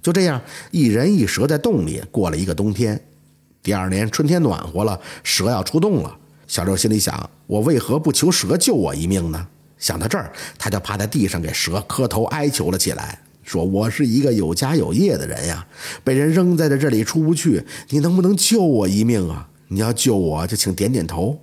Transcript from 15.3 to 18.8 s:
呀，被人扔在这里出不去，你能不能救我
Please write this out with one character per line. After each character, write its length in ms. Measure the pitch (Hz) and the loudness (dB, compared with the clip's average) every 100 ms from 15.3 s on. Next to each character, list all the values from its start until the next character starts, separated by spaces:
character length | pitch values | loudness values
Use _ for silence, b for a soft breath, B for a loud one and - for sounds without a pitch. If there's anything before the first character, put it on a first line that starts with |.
| - 170 | -6 -6
呀， 200 | 90 - B B B | -8 -10 B B B
被 120 | - | -2
人 180 | 131 147 | 2 2
扔 240 | 165 180 175 | 4 4 2
在 140 | 156 | 2
这 180 | 135 147 | 2 2
里 160 | 110 | 0
出 180 | 113 165 | 0 0
不 120 | 156 | 2
去， 280 | 170 170 95 - B B | 2 2 0 -2 B B
你 80 | 147 | 0
能 180 | 156 180 | 2 2
不 60 | |
能 120 | 180 | 2
救 280 | 202 - 226 | 2 4 4
我 260 | 180 123 | 4 4